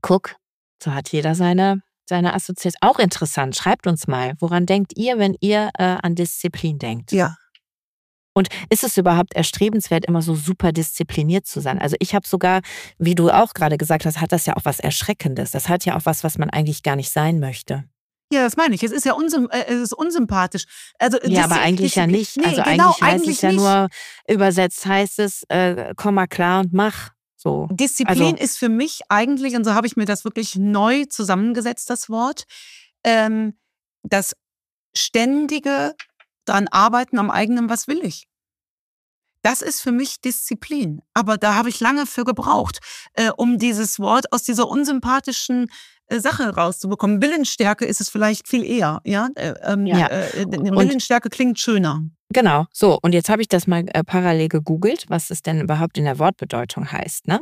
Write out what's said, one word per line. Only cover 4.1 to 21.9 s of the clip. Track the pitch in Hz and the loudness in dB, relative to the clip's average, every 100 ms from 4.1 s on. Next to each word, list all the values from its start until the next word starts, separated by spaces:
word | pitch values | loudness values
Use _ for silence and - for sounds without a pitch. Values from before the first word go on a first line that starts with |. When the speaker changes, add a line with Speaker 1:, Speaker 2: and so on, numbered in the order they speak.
| 131 127 151 | -4 -4 -4
Speaker 1:
woran | 170 175 175 | -2 0 2
denkt | 196 196 - | 2 0 -2
ihr, | 233 240 | -2 2
wenn | 202 - | 2 2
ihr, | 196 208 214 - | 0 2 0 0
äh, | 185 180 | 0 0
an | 175 170 | -2 -2
Disziplin | 175 - 175 - 165 147 | -2 -2 -6 -4 -6 -4
denkt? | 120 117 113 | -6 -8 -2
Speaker 2:
Ja. | 196 175 165 _ _ _ _ _ _ _ _ _ - | 0 0 -4 _ _ _ _ _ _ _ _ _ 0
Speaker 1:
Und | 190 - - | 0 -4 -2
ist | 226 | 0
es | 247 - | 2 2
überhaupt | 180 170 180 | 4 4 2
erstrebenswert, | - 156 - 208 214 - 165 - | 0 -4 0 0 0 0 -2 2
immer | 170 | 0
so | 160 156 | 0 -2
super | 151 185 175 | -2 0 0
diszipliniert | 165 160 - 160 - 151 185 - | 0 -4 -4 -4 -2 0 0 -2
zu | - | -6
sein? | 143 131 | -4 -4
Also | 143 - | -2 -2
ich | - | -2
hab | 202 - | -2 -2
sogar, | 180 185 185 185 - - _ | 0 2 2 -2 -16 -18 _
wie | 170 175 | 0 4
du | 170 | 6
auch | - 226 | 6 4
gerade | - 156 151 | 2 0 0
gesagt | 156 156 160 | 0 0 0
hast, | 156 | -2
hat | 160 | 0
das | 170 - | 0 0
ja | - | -2
auch | - | -2
was | 139 | -2
Erschreckendes. | 147 147 - 208 151 131 - | -4 -4 -4 -4 -4 -4 -4
Das | - - | -6 -2
hat | 175 180 | 0 0
ja | 156 | -2
auch | 156 | 0
was, | 156 160 | -2 -2
was | 156 | -2
man | 151 | -2
eigentlich | - 151 147 | 0 -2 -2
gar | - 139 | -2 -2
nicht | 135 | -2
sein | - 156 170 | 0 0 0
möchte. | 135 117 - 135 135 _ _ _ _ | -2 -6 -8 -8 -8 _ _ _ _
Speaker 2:
Ja, | 285 | 0
das | 247 - | 0 2
meine | 320 196 | 0 2
ich. | |
Es | 226 | -2
ist | 269 269 | -2 -2
ja | |
unsym-, | 240 320 311 240 | 0 0 0 0
äh, | 247 - | -2 -2
es | 240 | -2
ist | 240 | -4
unsympathisch. | - 320 339 233 196 180 190 - - - _ | -4 -2 0 0 0 0 -4 -10 -16 -20 _
Also, | 247 247 | 2 2
Speaker 1:
Ja, | - 185 165 | 2 2 4
aber | 165 | 4
Speaker 2:
Diszi-, | 147 | 2
Speaker 1:
eigentlich | 185 190 | 2 2